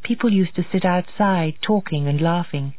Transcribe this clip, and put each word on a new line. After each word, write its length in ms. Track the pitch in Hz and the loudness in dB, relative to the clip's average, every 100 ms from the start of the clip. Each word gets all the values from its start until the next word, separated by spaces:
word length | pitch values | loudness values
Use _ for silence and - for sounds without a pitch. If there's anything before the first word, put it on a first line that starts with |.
people 300 | - 240 240 | -2 0 2
used 240 | 202 185 - | 4 2 0
to 100 | 175 | -2
sit 120 | 190 | 0
outside 680 | 185 180 180 - 202 190 160 151 | 2 0 -2 0 2 2 0 -4
talking 460 | - 214 190 156 143 | 0 0 0 -2 0
and 120 | 143 | 2
laughing. 540 | 165 175 175 143 139 | 2 0 -2 -4 -6